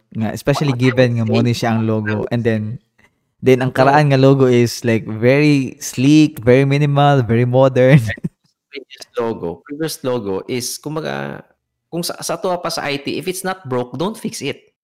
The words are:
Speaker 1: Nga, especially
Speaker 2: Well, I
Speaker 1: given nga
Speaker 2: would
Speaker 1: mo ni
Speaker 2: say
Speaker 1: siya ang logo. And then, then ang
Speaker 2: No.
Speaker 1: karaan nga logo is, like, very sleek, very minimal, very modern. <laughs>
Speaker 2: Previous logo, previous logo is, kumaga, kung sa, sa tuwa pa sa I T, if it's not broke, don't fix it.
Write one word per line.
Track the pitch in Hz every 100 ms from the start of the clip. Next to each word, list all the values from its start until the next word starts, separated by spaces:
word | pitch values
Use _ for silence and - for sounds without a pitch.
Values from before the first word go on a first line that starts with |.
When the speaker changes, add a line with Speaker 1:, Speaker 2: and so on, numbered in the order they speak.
| _
Speaker 1:
Nga, | 113 110 -
especially | - 139 147 123
Speaker 2:
Well, |
I |
Speaker 1:
given | 127 123 123 117
nga |
Speaker 2:
would | 113
Speaker 1:
mo | 113
ni | 120 117
Speaker 2:
say |
Speaker 1:
siya | 120 113
ang | 110
logo. | 110 107 107 -
And | 120
then, | 113 110 107 120 _ _ _ _ _ -
then | 123 127
ang | 127
Speaker 2:
No. | 127
Speaker 1:
karaan | 131 143 147
nga | 135
logo | 135 139 131
is, | 123 120 -
like, | 120 110 87
very | 110 117 139 151 143 131 -
sleek, | - - 131 151 151 -
very | 113 127 139
minimal, | 143 147 143 143 139
very | 117 117 123
modern. | 127 135 123 127 147
<laughs> | 110 117 - _ _ _ _ 139
Speaker 2:
Previous | 131 - - -
logo, | 117 107 85 82
previous | - 143 156 -
logo | 135 123 101 95
is, | - 127 120 -
kumaga, | 151 156 151 69 139 - - _ _ _ _
kung | 165
sa, | 170 -
sa | - 165
tuwa | 190 175
pa | 175
sa | -
I | 143 139
T, | - -
if |
it's | 156 180
not | 185 185
broke, | 127 127 123 127
don't | 175 220
fix | - -
it. | 139 - _ _